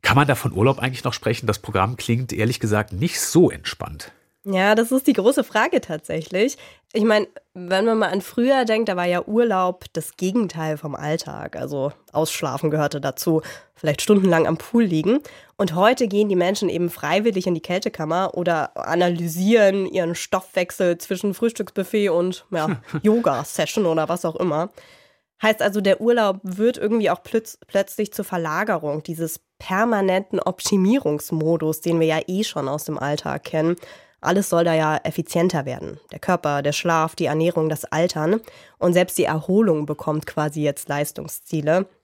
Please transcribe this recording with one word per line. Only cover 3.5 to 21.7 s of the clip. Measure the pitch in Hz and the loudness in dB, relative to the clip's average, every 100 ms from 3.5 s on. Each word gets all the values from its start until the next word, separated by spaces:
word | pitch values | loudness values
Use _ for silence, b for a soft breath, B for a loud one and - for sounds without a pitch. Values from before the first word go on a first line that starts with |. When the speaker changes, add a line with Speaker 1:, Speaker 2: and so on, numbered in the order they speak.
Speaker 1:
entspannt. | - - - - 76 - _ _ _ | 2 -10 -10 -12 -12 -16 _ _ _
Speaker 2:
Ja, | 196 190 196 | -4 0 4
das | 220 233 | 2 2
ist | 262 - | 2 2
die | |
große | 247 202 - | 4 4 2
Frage | - 214 262 302 | 0 0 2 0
tatsächlich. | - 156 - 160 156 185 247 - B B B | -2 -10 -6 -8 -4 0 0 -2 B B B
Ich | 226 | 0
meine, | 220 214 - - _ | 4 4 0 -10 _
wenn | 180 175 190 | -16 -2 2
man | 226 220 | 2 2
mal | 190 | 0
an | 196 | -2
früher | - - 247 269 | -4 0 2 2
denkt, | 233 220 220 | 2 0 0
da | 180 | 0
war | |
ja | 175 175 - | 0 0 0
Urlaub | 214 240 190 180 180 - | 2 2 2 0 -2 -8
das | - - - | -10 -10 -4
Gegenteil | 185 220 196 165 156 151 | -2 0 -2 -4 -6 -4
vom | 151 | -8
Alltag. | 139 147 165 - - - - | -8 -4 -4 -6 -12 -12 -10
Also | - 143 139 - _ | -8 -4 -4 -6 _
ausschlafen | - 156 - 147 135 156 | -2 -2 -2 -4 -2 -2
gehörte | 151 147 147 | 0 0 -2
dazu, | 139 - - 160 B B B | -6 -4 0 0 B B B
vielleicht | _ 156 143 | _ -2 -2
stundenlang | - 208 190 165 160 | 4 4 6 4 2
am | 160 | 0
Pool | - 233 | 0 2
liegen. | 220 160 160 269 B B B - | 2 2 2 0 B B B -4
Und | 196 | -2
heute | 160 208 262 233 | 4 4 4 0
gehen | 202 208 | 2 2
die | 180 | 2
Menschen | 175 202 190 | 2 2 -2
eben | - 175 | 0 -2
freiwillig | - 147 180 226 190 185 | -2 0 2 2 0 -2
in | |
die | 165 | -2
Kältekammer | - 180 - - 156 170 190 | -2 -4 -4 -4 -2 0 -2
oder | - 175 165 - - | -2 0 0 -2 -6
analysieren | - 170 180 170 170 160 190 226 202 196 | -2 2 2 2 -4 0 4 6 6 4
ihren | 190 185 170 | -2 -2 -2
Stoffwechsel | 170 - 190 - - 180 - 180 170 | -4 -2 -4 -2 -4 -4 0 0 0
zwischen | - 185 208 | -4 -4 -4
Frühstücksbuffet | 185 233 220 196 | -2 -2 -2 -8